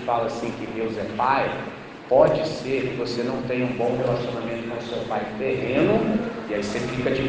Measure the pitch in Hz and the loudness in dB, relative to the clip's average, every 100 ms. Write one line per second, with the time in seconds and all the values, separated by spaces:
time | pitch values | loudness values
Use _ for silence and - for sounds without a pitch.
0 | - 117 113 - 117 - 107 113 110 110 | 0 0 0 -2 -6 -6 -6 -4 -4 -2
1 | 98 104 123 127 98 135 139 - - - | -4 0 2 2 2 -2 -8 -10 -12 -10
2 | - 127 - - - - 131 135 127 127 | 4 6 8 6 0 -2 -2 0 0 -2
3 | 113 117 120 120 123 127 127 107 120 127 | -2 -2 -2 -2 -2 0 0 2 0 2
4 | - - 117 117 113 113 117 117 117 117 | 2 0 0 -4 -4 -4 -4 -6 -4 -4
5 | 113 110 104 - 131 - 113 135 180 214 | -2 -2 -2 -2 -2 0 2 4 4 4
6 | 220 - - - - 104 101 120 123 127 | 4 0 -2 -6 -4 -2 -2 -2 -2 0
7 | 123 131 | 0 2